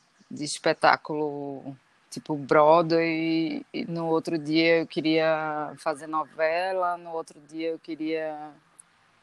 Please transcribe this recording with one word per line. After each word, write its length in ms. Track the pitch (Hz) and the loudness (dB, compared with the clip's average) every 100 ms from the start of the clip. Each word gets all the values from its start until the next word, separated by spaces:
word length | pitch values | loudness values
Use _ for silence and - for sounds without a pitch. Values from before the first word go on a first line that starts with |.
| _ _ - | _ _ -16
de 140 | - | -10
espetáculo 1300 | 147 - 165 156 156 143 - 151 151 143 143 135 - 135 _ _ _ | -8 -2 0 4 4 4 0 -4 -4 -6 -10 -12 -14 -16 _ _ _
tipo 240 | - - 151 | -12 -8 -4
Broadway, 1300 | 135 151 151 170 165 165 165 160 165 160 160 - - | 2 6 8 6 6 2 2 0 0 0 -2 -4 -8
e 120 | - | -8
no 240 | - 165 165 | -6 -4 0
outro 280 | 160 160 165 | -2 0 -4
dia 440 | 147 156 165 165 | 0 4 6 4
eu 60 | 160 | 2
queria 840 | - 156 160 160 156 156 151 147 139 | -2 0 2 2 0 -2 -4 -6 -6
fazer 300 | 165 143 156 | -6 -6 -4
novela, 880 | 156 143 - 160 165 190 190 175 175 | -4 -4 -2 -2 0 -2 -2 -2 -4
no 160 | 175 | -8
outro 280 | 165 160 156 147 | -10 -10 -16 -14
dia 200 | 160 165 | -8 -6
eu 100 | 160 | -6
queria, 720 | - 151 156 160 156 151 151 143 _ _ _ _ _ _ | -10 -8 -6 -4 -6 -8 -14 -20 _ _ _ _ _ _